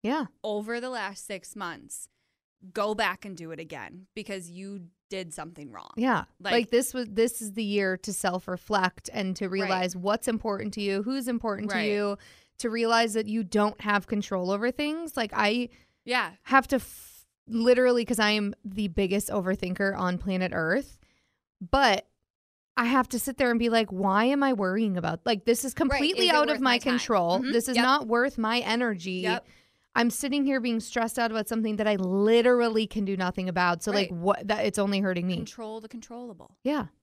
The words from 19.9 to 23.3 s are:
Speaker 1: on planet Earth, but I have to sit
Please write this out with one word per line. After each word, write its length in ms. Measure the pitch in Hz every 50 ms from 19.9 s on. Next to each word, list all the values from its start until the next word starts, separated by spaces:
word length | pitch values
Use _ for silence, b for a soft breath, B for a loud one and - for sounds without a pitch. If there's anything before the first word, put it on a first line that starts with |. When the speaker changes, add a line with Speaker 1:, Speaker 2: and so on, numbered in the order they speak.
| 196
Speaker 1:
on 200 | - 185 180 180
planet 340 | 175 - 196 190 185 185 185 -
Earth, 420 | - 160 160 185 262 - - - _ _ _ _ _ _ _ _ _ _ _ _ _
but 460 | 190 170 - 269 277 240 196 - - _ _ _ _ _ _ _ _ _ _ _ _ _ _
I 100 | - 240
have 220 | 233 254 269 247 -
to 100 | - 233
sit 180 | - -